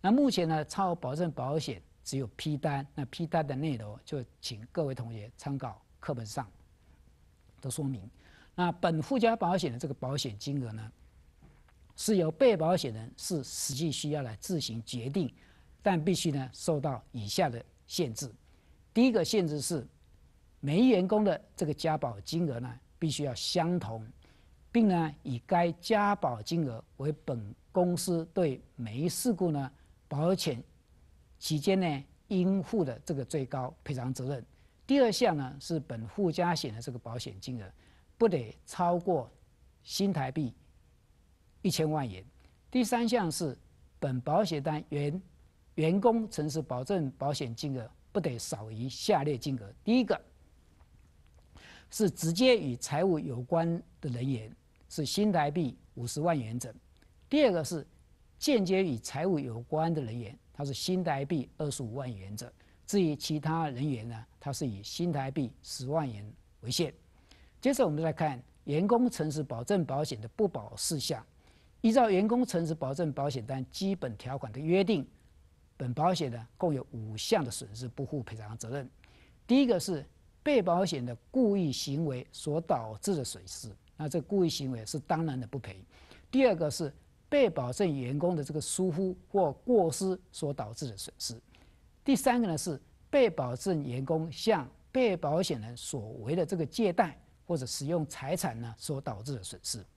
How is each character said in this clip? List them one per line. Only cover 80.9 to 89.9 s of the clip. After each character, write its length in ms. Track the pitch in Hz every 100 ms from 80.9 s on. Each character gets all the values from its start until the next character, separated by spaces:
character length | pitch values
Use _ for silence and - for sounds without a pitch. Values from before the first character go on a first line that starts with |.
| 147
的 100 | 123 117 _
故 240 | 262 240 202
意 160 | 165
行 340 | 131 - 143 160
为 180 | 127 -
所 300 | - - 147
导 360 | 170 147 113 110
致 180 | - 180
的 80 |
损 180 | 123 120 92
失， 220 | - 113 101 _ _
那 120 | 156
这 120 | 170
故 240 | 131 196
意 40 | 170
行 220 | - 135
为 160 | 123 110
是 120 | 156
当 260 | - 165 160
然 120 | 131
的 60 | 113
不 120 | 139
赔。 260 | 104 92 - - - - -
第 160 | 262 262
二 80 |
个 160 | 175 156
是 240 | - 151 - - _ _
被 220 | 294 240
保 220 | 160 123
证 200 | 123 196
员 260 | 139 123 143
工 160 | 170
的 80 | 175
这 120 | 139
个 60 | 151
疏 300 | - - 185
忽 260 | 160 190 180 -
或 240 | 202 170
过 380 | 135 - 240 170